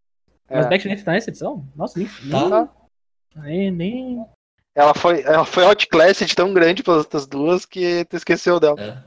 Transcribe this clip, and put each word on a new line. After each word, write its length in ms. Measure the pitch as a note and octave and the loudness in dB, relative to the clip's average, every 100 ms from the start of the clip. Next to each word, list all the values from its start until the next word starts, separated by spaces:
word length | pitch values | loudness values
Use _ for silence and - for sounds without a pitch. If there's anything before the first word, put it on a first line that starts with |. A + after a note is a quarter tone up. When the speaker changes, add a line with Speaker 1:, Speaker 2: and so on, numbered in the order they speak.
| _ _ _ _ _ | _ _ _ _ _
Speaker 1:
Mas 180 | C3 B2 | -4 0
Speaker 2:
É. 20 | |
Speaker 1:
Back 140 | - | -2
to 60 | G3 | -2
Nature 160 | G3+ | -6
tá 80 | E3 | -4
nessa 160 | F3 - | -4 -4
edição? 320 | - F#3 A#3+ C#3 D3 | -10 -10 -10 -14 -12
Nossa, 220 | G#3 F3 | -10 -8
nem, 100 | G3+ - C3+ | -10 -12 -6
Speaker 3:
Tá. 380 | C#3+ E3 G#3+ C#4+ _ _ _ _ _ _ D#3 | -2 0 0 -2 _ _ _ _ _ _ -20
Speaker 1:
nem, 340 | D3 F3 G3 | -10 -6 -4
nem, 0 | |
nem. 560 | F3 F#3 B3 B3+ A#3+ A3+ _ _ _ _ | -4 -6 -8 -10 -12 -14 _ _ _ _
Speaker 2:
Ela 200 | C#3+ D3 | 2 2
foi, 260 | C#3+ F3 E3 | 4 2 2
ela 220 | C3+ D#3+ | 2 2
foi 200 | C#3+ F3+ | 2 4
outclassed 680 | F3+ G3+ - E3 F3 G3 F3+ | 4 4 2 4 4 4 0
tão 200 | - F#3 | 0 0
grande 280 | F#3 E3 F3+ | 4 2 2
pelas 180 | - D#3+ | 0 0
outras 260 | D3+ D#3 C3+ | 0 -6 -6
duas 400 | C#3 D#3 F3+ - | -4 -2 -2 -4
que 380 | F#3+ F3 F3 E3+ | -6 -4 -4 -6
tu 100 | F3+ | -6
esqueceu 420 | - E3+ F3+ F3 | -4 -2 0 2
dela. 440 | D3+ D3 G#2+ - | 2 0 -6 -14